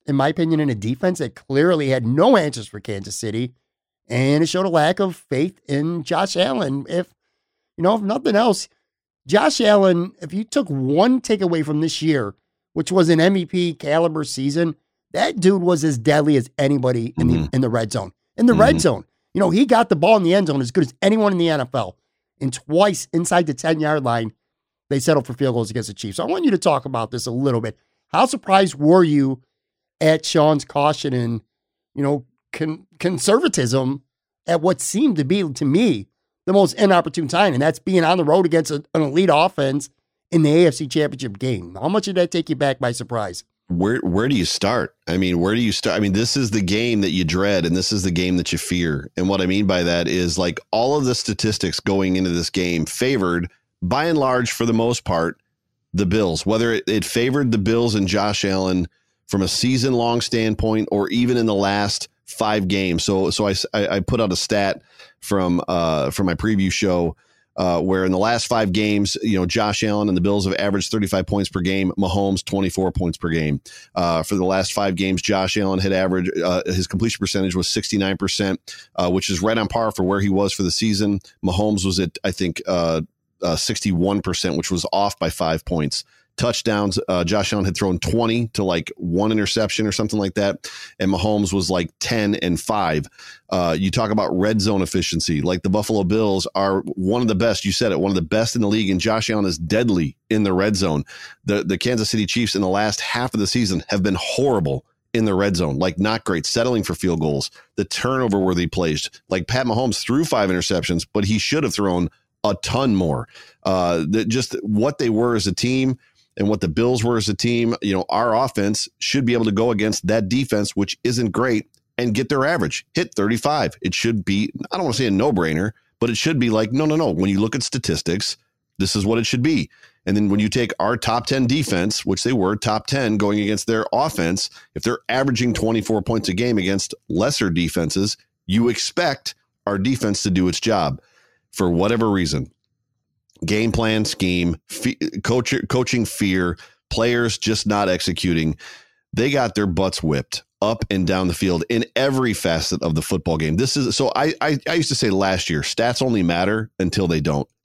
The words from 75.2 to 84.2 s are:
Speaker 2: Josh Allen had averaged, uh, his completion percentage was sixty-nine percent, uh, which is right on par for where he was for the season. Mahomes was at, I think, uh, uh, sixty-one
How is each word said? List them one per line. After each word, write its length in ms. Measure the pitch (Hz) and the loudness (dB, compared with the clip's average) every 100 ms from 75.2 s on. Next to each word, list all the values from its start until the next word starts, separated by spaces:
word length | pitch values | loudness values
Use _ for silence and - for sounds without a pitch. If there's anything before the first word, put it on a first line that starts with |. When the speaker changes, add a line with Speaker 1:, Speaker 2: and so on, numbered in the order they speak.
Speaker 2:
Josh 380 | - 98 92 107 | 0 0 0 -2
Allen 220 | 95 95 | -2 0
had 120 | 95 | 0
averaged, 380 | 95 92 92 90 - | 0 0 0 -2 -2
uh, 220 | 90 90 - | -2 -2 -2
his 200 | 92 87 | -4 -4
completion 320 | 95 113 - | -2 -2 -2
percentage 380 | 98 101 95 90 | -4 -2 -2 -2
was 120 | 90 | -2
sixty-nine 480 | 110 - 104 98 95 | -4 -2 -4 -2 -2
percent, 440 | 95 - 98 92 - - - | -4 -2 -2 -4 -10 -20 -12
uh, 160 | - 90 | -4 0
which 180 | 92 - | 0 -2
is 140 | 90 | -2
right 160 | 104 113 | 0 0
on 80 | 104 | 0
par 240 | 117 113 | -2 -2
for 140 | - | -2
where 160 | 92 98 | 0 0
he 100 | 101 | 0
was 240 | 95 101 | 0 0
for 80 | - | 0
the 80 | 92 | -2
season. 480 | - 113 101 104 98 - - | 0 0 0 0 -2 -6 -6
Mahomes 400 | 92 90 107 104 | -2 0 0 0
was 140 | 95 90 | 0 -2
at, 180 | 87 - | -4 -4
I 60 | 98 | -6
think, 320 | 90 90 80 - | -2 -4 -4 -4
uh, 360 | 92 82 80 78 _ _ - | -2 0 -2 -6 _ _ -8
uh, 140 | 90 78 | -4 -2
sixty-one 640 | - 107 104 87 92 101 | -4 -4 -2 0 0 0